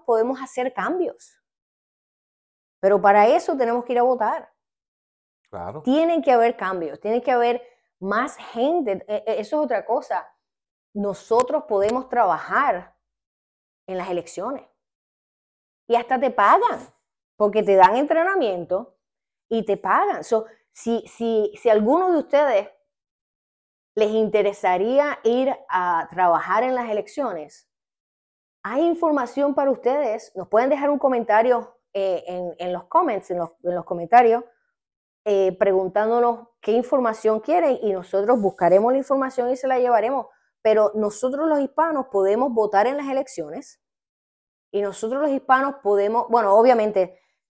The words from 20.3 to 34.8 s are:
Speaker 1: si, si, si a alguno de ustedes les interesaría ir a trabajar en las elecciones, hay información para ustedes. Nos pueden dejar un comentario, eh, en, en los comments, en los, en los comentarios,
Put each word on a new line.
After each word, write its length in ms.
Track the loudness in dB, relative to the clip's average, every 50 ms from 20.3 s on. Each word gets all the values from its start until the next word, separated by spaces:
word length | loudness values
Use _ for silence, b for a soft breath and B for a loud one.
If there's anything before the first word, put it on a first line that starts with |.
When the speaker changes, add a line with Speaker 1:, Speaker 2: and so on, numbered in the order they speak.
| -2 -2 -2 B B B B _ _
Speaker 1:
si, 280 | -10 -6 -4 -4 -4 -6
si, 460 | -8 -12 -8 -4 -2 0 0 -2 -2 -4
si 140 | -2 2 2
a 20 |
alguno 400 | 4 4 4 2 2 2 2 2
de 60 | 0
ustedes 520 | 0 0 0 2 2 2 2 2 0 -2 -4 -10 _ _ _ _ _ _ _ _ _ _ _ _ _ _ _ _ _ _ _ _ _ _ _ -4
les 160 | -2 0 0
interesaría 1080 | 0 0 0 0 0 0 0 0 -2 -2 -2 0 0 0 0 0 2 2 0 0 -2 -2 0
ir 320 | 0 0 2 0 -2 -4 -6 -6 -6
a 400 | -4 -2 -2 -2 -2 -2 -4 -4
trabajar 520 | -2 0 2 2 2 2 0 0 0 0 0
en 120 | 0 -2
las 140 | -4 -4 -4
elecciones, 800 | -4 -6 -6 -6 -6 -6 -6 -6 -6 -8 -12 -14 -18 -20 _ _ _ _ _ _ _ _ _ _ _ _ _ _ _ _ _ _ _ _ -10
hay 220 | -4 -2 0 0
información 720 | 0 0 0 0 0 0 0 -2 -4 -2 -2 -2 0 0
para 160 | 0 0 0
ustedes. 640 | 0 0 0 -2 0 0 0 -2 -4 -6 -10 -12 -14
Nos 140 | -14 -6 0
pueden 200 | 0 2 2 2
dejar 200 | 0 0 0 0
un 100 | 0 0
comentario, 800 | 0 0 0 0 0 2 2 4 4 4 2 0 -2 -8 -18 _ _ _ -6
eh, 280 | -4 -2 -2 -2 -4 -6
en, 260 | -8 -8 -8 -8 -8 -10
en 160 | -8 -8 -8 -8
los 100 | -8 -6
comments, 480 | -2 0 0 0 0 -2 -6 -6 -6
en 60 | -6
los, 140 | -6 -6 -8 -10 _ -6
en 100 | -6 -4
los 120 | -4 -6
comentarios, 580 | -6 -8 -8 0 4 6 6 6 6 4 0 -2 -8 _ _ _ _ _ _